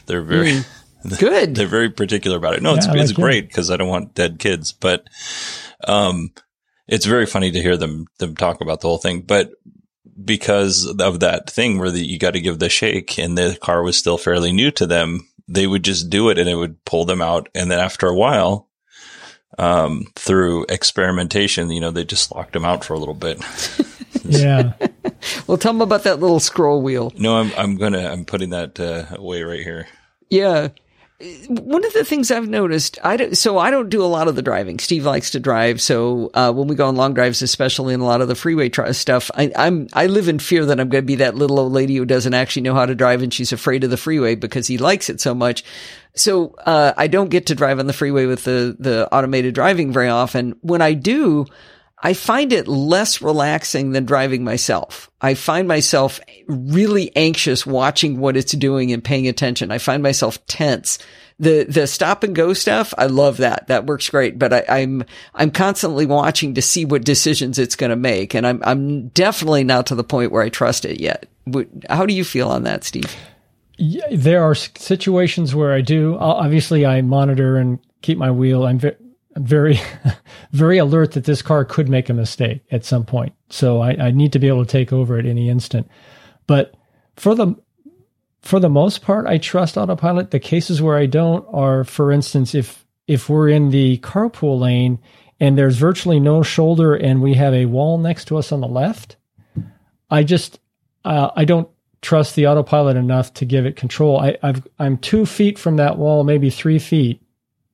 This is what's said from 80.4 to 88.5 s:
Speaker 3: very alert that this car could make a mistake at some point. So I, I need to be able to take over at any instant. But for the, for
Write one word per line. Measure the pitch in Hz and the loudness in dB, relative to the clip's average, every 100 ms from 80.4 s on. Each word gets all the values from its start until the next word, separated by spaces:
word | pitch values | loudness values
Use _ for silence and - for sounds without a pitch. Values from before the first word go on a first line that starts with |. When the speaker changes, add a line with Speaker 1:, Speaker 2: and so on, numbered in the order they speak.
| - | -4
Speaker 3:
very | 143 160 185 | 2 4 4
alert | 143 160 156 | 4 4 2
that | 147 139 | 0 -2
this | 139 | -2
car | - 156 131 | 2 0 2
could | - 139 | 0 2
make | 131 127 | 0 0
a | |
mistake | 120 113 - 117 113 - | -2 -2 -2 -2 -4 -6
at | 123 - | -6 -2
some | 123 | -2
point. | 110 123 120 - _ | -2 -4 -4 -10 _
So | - 131 117 | -2 2 2
I, | 120 - 127 | 0 0 0
I | |
need | 131 147 | 2 2
to | 135 | 4
be | 135 | 2
able | 127 | 2
to | 117 | 2
take | 135 123 | 0 0
over | 131 123 117 | 0 0 0
at | 123 | 0
any | 120 120 | 0 0
instant. | 123 - 117 - _ _ - - _ - | 0 -2 -4 -4 _ _ -20 -20 _ 0
But | 143 - _ _ _ _ - | 2 2 _ _ _ _ -4
for | 202 226 | 0 2
the, | 185 214 _ _ 294 _ _ _ _ _ | 2 -2 _ _ -20 _ _ _ _ _
for | - | -2